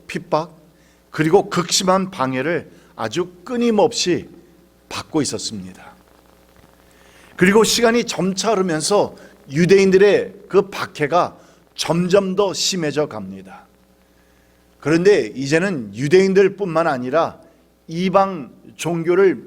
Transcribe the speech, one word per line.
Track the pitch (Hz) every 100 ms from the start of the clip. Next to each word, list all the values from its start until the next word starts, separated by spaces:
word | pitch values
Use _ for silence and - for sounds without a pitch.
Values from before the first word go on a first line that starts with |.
| -
핍박, | 170 - 156 165 - _ _ _ _ _
그리고 | - 156 190 196
극심한 | - 170 - 185 190 185
방해를 | - 131 131 143 165 - - _ -
아주 | 110 131 180 - -
끊임없이 | 247 240 214 160 - 180 143 - - _ _ _ _ _
받고 | - - 160
있었습니다. | 127 107 - 107 92 90 - - _ _ _ _ _ _ _ _ _ _ _ _ - -
그리고 | 185 208
시간이 | 208 - 233 233
점차 | - - 185 190 202
흐르면서 | 208 185 156 151 208 139 - - _ -
유대인들의 | 139 175 196 190 185 208 156 95 - -
그 | 190 196
박해가 | - - - 143 170 131 - - _ _ -
점점 | - 165 180 196 190 185
더 | 196
심해져 | 151 - 190 151 139 147
갑니다. | 107 95 98 95 95 - _ _ _ _ _ _ _ _ _ _ _
그런데 | 139 165 185 190 107
이제는 | 117 135 160 196 160 107 104
유대인들뿐만 | 143 185 190 190 190 196 196 160 165
아니라 | 131 127 151 143 - - _ _ _ -
이방 | 165 185 185 196 180 117 - - -
종교를 | 156 170 165 175 196 -